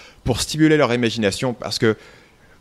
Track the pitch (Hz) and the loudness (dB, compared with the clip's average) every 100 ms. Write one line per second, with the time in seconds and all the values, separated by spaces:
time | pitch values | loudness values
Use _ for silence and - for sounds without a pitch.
0 | - - - 120 - 151 156 151 131 120 | -20 -10 -4 -4 -4 2 2 4 2 2
1 | 117 113 104 95 135 117 - - 117 107 | -2 0 -2 -2 -6 -6 -8 -2 0 0
2 | - - - _ - - | -6 -20 -20 _ -20 -10